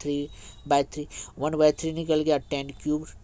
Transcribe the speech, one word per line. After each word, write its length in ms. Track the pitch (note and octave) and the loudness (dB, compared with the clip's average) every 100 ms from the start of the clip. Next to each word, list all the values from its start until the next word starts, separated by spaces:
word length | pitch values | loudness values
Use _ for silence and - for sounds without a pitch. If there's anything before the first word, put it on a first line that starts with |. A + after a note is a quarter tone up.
थ्री 260 | D3 C#3+ - - - - - | -4 -4 -4 -10 -18 -12 2
बाई 160 | C#3+ | 2
थ्री, 240 | C3+ D3+ D3 - - - | 2 -4 -10 -10 -12 -4
वन 180 | D3 D#3 | -2 6
बाई 140 | D3+ | 6
थ्री 220 | D3+ D#3+ | 6 -2
निकल 280 | D#3+ E3 D#3 | -4 0 2
गया, 160 | D#3 D3 | 4 0
टेन 340 | - C#3 C#3 C#3 | 0 -6 -6 -8
क्यूब, 240 | D3+ D3+ D#3 - | -2 -2 -4 -14